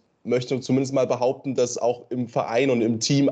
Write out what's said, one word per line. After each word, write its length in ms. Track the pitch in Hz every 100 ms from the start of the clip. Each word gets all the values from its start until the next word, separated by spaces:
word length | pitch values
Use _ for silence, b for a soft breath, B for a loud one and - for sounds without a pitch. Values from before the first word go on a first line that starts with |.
| _ _
möchte 360 | - 120 127 131
zumindest 320 | - 131 135
mal 140 | 135 127
behaupten, 480 | 123 123 135 139
dass 240 | 123 120 -
auch 260 | 117 120 -
im 180 | 123 117
Verein 420 | 139 95 117 135
und 120 | 117
im 180 | 113 113
Team 300 | - 143 139